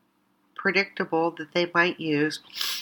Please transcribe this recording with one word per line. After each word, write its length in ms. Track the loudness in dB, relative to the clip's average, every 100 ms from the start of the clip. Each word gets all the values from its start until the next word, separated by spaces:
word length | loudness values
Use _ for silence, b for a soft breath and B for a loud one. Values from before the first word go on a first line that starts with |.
| _ _ _ _ _ -4
predictable 760 | 0 0 0 -2 -2 0 0
that 220 | -2 -4
they 180 | 0 2
might 260 | 2 2 0
use 420 | 0 2 0 -2 -10 B B B